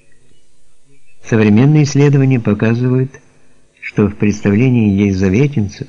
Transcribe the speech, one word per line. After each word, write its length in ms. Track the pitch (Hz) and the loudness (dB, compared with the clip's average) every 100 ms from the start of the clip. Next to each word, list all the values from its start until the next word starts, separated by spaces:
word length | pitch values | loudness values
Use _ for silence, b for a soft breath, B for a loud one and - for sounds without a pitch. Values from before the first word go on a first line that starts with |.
| - - - - - - - - - - - - | -20 -20 -20 -20 -20 -20 -20 -20 -20 -20 -18 -18
Современные 600 | - 113 107 104 135 151 | -4 0 2 4 4 4
исследования 560 | 143 139 143 143 135 131 | 2 2 2 2 2 0
показывают, 720 | 110 104 110 117 127 127 131 - _ _ - - _ _ | -2 -2 0 -2 -2 -2 -4 -10 _ _ -20 -20 _ _
что 280 | - - 101 | -8 -2 -2
в 80 | - | 0
представлении 760 | 107 101 104 101 131 123 107 | -2 -2 0 0 2 2 2
елизаветинцев 960 | 95 101 95 98 95 143 143 98 - | 2 0 0 0 0 0 -2 -6 -8